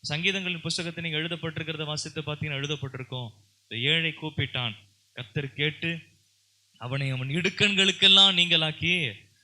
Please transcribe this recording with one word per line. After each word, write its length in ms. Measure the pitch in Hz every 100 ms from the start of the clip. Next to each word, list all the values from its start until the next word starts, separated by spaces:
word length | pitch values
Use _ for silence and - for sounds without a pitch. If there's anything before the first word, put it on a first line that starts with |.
சங்கீதங்களின் 600 | - 147 180 196 180 170
புஸ்தகத்தை 380 | 165 165 170 170
நீங்க 160 | 170 156
எழுதப்பட்டிருக்கிறத 680 | 160 170 165 160 156 151 151
வாசித்து 360 | 151 160 156
பார்த்தீங்கன்னா 380 | 147 151 151 139
எழுதப்பட்டிருக்கும், 680 | 143 147 135 127 127 127 117 - _ _
"இந்த 140 | _ 110 131
ஏழை 260 | 165 165
கூப்பிட்டான், 640 | 151 156 151 139 - 120 104 - _ _ -
கர்த்தர் 340 | 123 - 139
கேட்டு 380 | 139 147 151 165 165 - _ _ _ _ _ _ _
அவனை 260 | 120 135 135
அவன் 220 | 131 131
இடுக்கண்களுக்கெல்லாம் 1040 | 151 180 - 208 196 196 185 196 196 196 180
நீங்களாக்கி 560 | 175 170 156 156 165 175 135 98 _ _